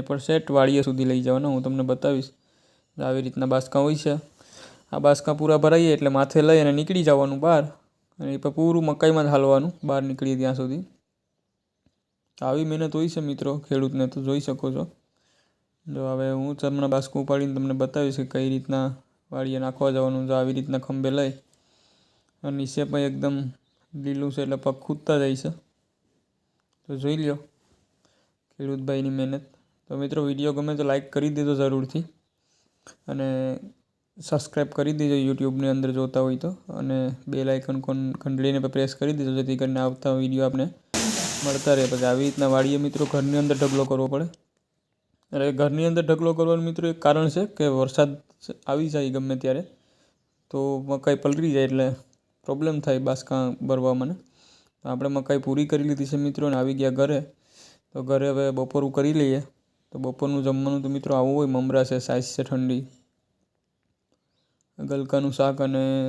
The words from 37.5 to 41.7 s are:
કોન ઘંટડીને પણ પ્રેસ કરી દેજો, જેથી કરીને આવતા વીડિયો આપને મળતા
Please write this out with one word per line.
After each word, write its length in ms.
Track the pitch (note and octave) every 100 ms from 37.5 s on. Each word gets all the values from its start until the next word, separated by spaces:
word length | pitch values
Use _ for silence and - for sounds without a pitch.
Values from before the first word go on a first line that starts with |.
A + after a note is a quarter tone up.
| C3+ C3 C3+
કોન 200 | C3 C3+ C3+ B2+
ઘંટડીને 360 | C#3+ C3+ C3+ C#3
પણ 120 | C3
પ્રેસ 180 | C#3 C3+ -
કરી 180 | C#3+ D3+
દેજો, 140 | C3+ C3
જેથી 180 | C3 B2+
કરીને 200 | C3 C3
આવતા 300 | C3 B2+ C#3 C3
વીડિયો 260 | C3 C3 C3
આપને 200 | C3 D3 - _ - A3 G#3 F3 -
મળતા 300 | C#3+ C3+ D3